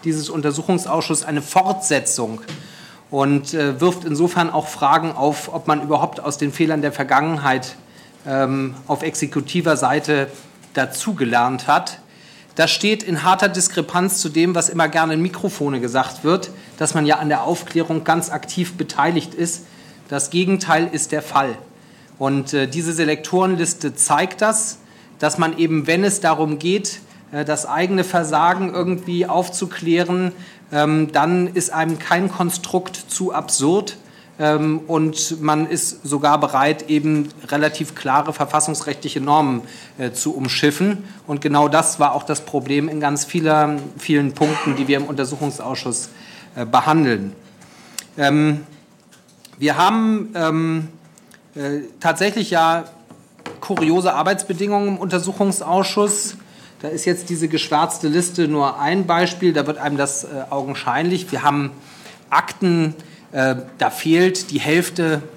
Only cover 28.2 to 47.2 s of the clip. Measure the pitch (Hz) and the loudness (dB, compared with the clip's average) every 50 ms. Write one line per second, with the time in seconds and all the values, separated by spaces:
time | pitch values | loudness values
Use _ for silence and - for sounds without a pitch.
28.2 | 165 156 156 151 165 175 185 190 190 185 156 175 175 180 185 175 - 175 175 175 | 0 2 2 4 4 4 4 2 0 -4 -2 -2 -2 0 -2 -4 -4 -4 0 0
29.2 | 180 180 147 175 180 175 - - 196 175 - - - 165 165 170 175 170 180 180 | 0 2 2 0 0 -2 -4 -6 -6 -6 -6 -6 0 2 2 2 2 2 0 0
30.2 | 185 180 180 - - - - - - - - 147 151 151 156 156 156 151 - 147 | 0 -2 -4 -6 -18 -20 -20 -20 -18 -4 0 2 2 4 4 2 2 2 2 2
31.2 | 147 165 175 180 175 185 180 185 170 - - 160 160 160 165 156 - - 180 175 | 2 4 4 2 2 2 0 -2 -2 -2 -2 -2 0 0 -2 -4 0 0 0 2
32.2 | 190 196 180 - 180 175 175 - - - - 180 180 - - - - - - - | 2 0 0 -2 -2 -2 -2 -4 -6 -2 -2 -2 -2 -2 -12 -14 -12 -8 -6 -4
33.2 | 190 180 - 151 147 - - - 135 147 175 208 202 - - - - - - - | -4 -2 -2 -4 -2 0 0 2 4 4 2 2 0 -2 -10 -14 -18 -20 -20 -20
34.2 | - - - - 156 151 151 151 151 156 151 156 156 - 165 160 156 160 156 - | -20 -20 -8 0 2 2 2 4 2 2 0 -2 -2 0 0 2 2 2 0 -2
35.2 | - - 165 160 151 151 151 151 160 160 170 156 - - - - - 143 143 143 | -4 -4 -4 -2 0 0 2 2 2 0 -2 -2 -2 -4 -6 -8 -6 -4 -2 0
36.2 | 147 147 143 151 147 135 - 131 135 147 156 156 - - 151 151 147 156 151 151 | 4 4 4 4 2 2 2 2 2 2 2 0 -2 0 0 2 2 2 2 2
37.2 | 147 147 - - - - 143 147 147 156 151 - 160 - - - - 143 131 143 | 0 -2 -6 -16 -10 -4 -2 2 2 0 0 -2 -8 -8 -8 -8 -2 2 2 2
38.2 | 147 160 147 - 143 - - 156 151 - 156 - - - 139 - - 147 - 151 | 2 0 -2 -4 -4 0 2 0 2 2 -2 -4 -4 -6 -6 -6 -6 -6 -6 -4
39.2 | 135 143 147 156 151 139 127 117 113 - - - - - - - 131 123 120 - | 0 4 4 4 4 2 0 -2 -4 -10 -18 -20 -20 -20 -10 -6 -6 -6 -4 -4
40.2 | - 151 127 135 135 123 - - - 147 147 147 185 202 208 196 - - - - | -4 -4 -4 -2 -4 -4 -2 2 2 2 2 2 0 0 0 -2 -8 -14 -18 -20
41.2 | - - 147 143 143 151 143 147 147 143 147 156 165 - - - 151 143 131 139 | -8 -8 -6 -4 -2 2 4 4 4 4 4 4 2 2 2 2 2 2 2 -2
42.2 | - - 151 - - - - 143 123 135 139 143 143 160 156 151 147 143 147 143 | -2 -2 -4 -4 -4 -4 -4 -4 -2 0 0 0 0 0 -2 -2 0 0 0 -2
43.2 | - - - 175 156 156 156 151 151 151 151 143 139 143 - - - - 156 147 | -4 -2 -2 0 2 4 4 4 4 2 0 -4 -6 -10 -12 -12 -2 2 2 4
44.2 | 143 135 131 - 156 151 156 151 - 151 135 135 135 131 139 139 143 139 147 135 | 2 2 2 2 0 2 2 0 0 -2 0 0 2 0 2 0 0 -4 -2 -4
45.2 | 139 127 147 135 151 147 131 - - - 131 - - 131 117 - - - - - | -4 -4 -4 -4 -4 -4 -4 -6 -8 -6 -6 -6 -4 -4 -4 -4 -6 -8 -14 -20
46.2 | - - - - - - - 123 120 113 120 127 - 156 156 165 151 127 117 101 | -20 -20 -20 -20 -20 -16 -8 -8 -6 0 0 0 2 2 2 2 4 2 2 0